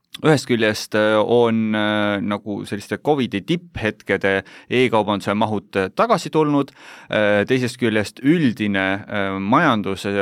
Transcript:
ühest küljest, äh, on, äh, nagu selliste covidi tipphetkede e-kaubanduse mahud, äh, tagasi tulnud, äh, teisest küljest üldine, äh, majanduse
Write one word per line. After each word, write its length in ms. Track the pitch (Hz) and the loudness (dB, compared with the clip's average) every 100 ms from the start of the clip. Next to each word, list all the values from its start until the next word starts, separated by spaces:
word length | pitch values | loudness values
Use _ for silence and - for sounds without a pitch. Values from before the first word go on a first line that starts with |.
| _ - 156 | _ -4 2
ühest 220 | 143 - | 2 2
küljest, 480 | 117 110 107 - 110 | 2 2 0 -2 0
äh, 180 | 107 107 | 2 2
on, 540 | 98 120 117 113 110 | 4 4 4 2 0
äh, 440 | 107 107 107 104 101 | 0 0 0 0 -2
nagu 440 | 98 104 110 101 101 | -4 -6 -6 -8 -8
selliste 320 | 101 - 101 | -10 -8 -6
covidi 420 | 143 147 120 101 87 | -2 0 0 -4 -4
tipphetkede 960 | 170 175 - 107 - - 98 98 98 - - - | -6 -6 -6 -4 -6 -4 -2 0 -2 -4 -20 -4
e-kaubanduse 680 | 120 127 110 101 101 107 101 | 0 2 2 0 -2 -2 -2
mahud, 300 | 113 104 - 101 | -2 -4 -4 -4
äh, 100 | 95 | -2
tagasi 380 | - 233 190 151 | -2 0 0 0
tulnud, 380 | 156 151 143 135 - - - - | 0 2 0 -2 -8 -20 -20 -4
äh, 380 | 107 104 104 101 | 0 2 2 2
teisest 300 | 131 123 - | 0 -2 -2
küljest 380 | 117 107 101 - | 0 0 -2 -2
üldine, 880 | 135 175 139 101 104 98 95 98 - | 2 2 2 0 -2 0 0 -2 -4
äh, 320 | 104 98 95 | -6 -4 -4
majanduse 720 | 98 135 160 110 95 95 101 101 | 0 2 2 0 -2 -6 -4 0